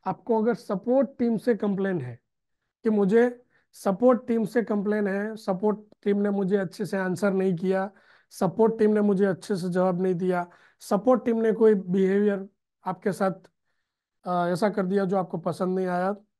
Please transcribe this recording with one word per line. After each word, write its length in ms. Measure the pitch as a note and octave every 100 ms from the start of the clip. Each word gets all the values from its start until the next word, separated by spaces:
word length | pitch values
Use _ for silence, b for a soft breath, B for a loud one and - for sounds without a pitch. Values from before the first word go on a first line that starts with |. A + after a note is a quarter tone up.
| -
आपको 360 | F3+ - A3
अगर 120 | A3
सपोर्ट 560 | A#3 - G3 A3 C4 C4+ -
टीम 180 | A#3 A3+
से 180 | -
कंप्लेन 460 | G#3 G#3 F#3+ G3 F3+
है 200 | B2 A#2+ _ _ _ _ _ _
कि 80 | A3+
मुझे 540 | G#3+ G3+ A3+ B3 A#3+ _ _ _
सपोर्ट 540 | - G#3+ F#3+ B3 A#3+ B3
टीम 180 | A3+
से 180 | G#3+ B3
कंप्लेन 460 | G#3+ G#3 G3+ G#3 G#3
है, 280 | G3 G#3 G#3+
सपोर्ट 420 | - F#3 G#3+ G#3 - _
टीम 120 | G3+ G3+
ने 140 | G3+
मुझे 260 | G3 F#3+ G3+
अच्छे 300 | F#3 - G3+
से 100 | G3
आंसर 360 | F#3 F3+ G3+
नहीं 240 | F#3+ F#3+ E3+
किया, 340 | F#3 F#3+ G3 b b b b
सपोर्ट 480 | - F#3+ - A3+ A3+
टीम 120 | G#3+
ने 100 | G#3+
मुझे 240 | G#3 F#3+
अच्छे 320 | G3+ F#3 - G3+
से 140 | F#3
जवाब 320 | F3+ F#3 F3+
नहीं 120 | F#3
दिया, 320 | F3+ F#3 F3+ F3 b b b
सपोर्ट 440 | - G3+ G#3+ B3+
टीम 120 | B3 A3+
ने 160 | A3
कोई 220 | A3 A3
बिहेवियर 760 | G#3 F#3 F#3+ F#3+ G3 G#3 G3 G3 _ _ _
आपके 280 | F#3 F#3 G#3+
साथ, 200 | F3+ F#3+ - _ _ _ _ _ _ _ _
अ, 240 | F#3 F3+ F3
ऐसा 200 | F3 G#3
कर 180 | G3 F#3
दिया 180 | G3
जो 120 | F#3+ G3
आपको 220 | F#3 F3+
पसंद 380 | F3 D#3+ F#3 F#3
नहीं 100 | F#3
आया 300 | F3+ F#3 G3+ _ _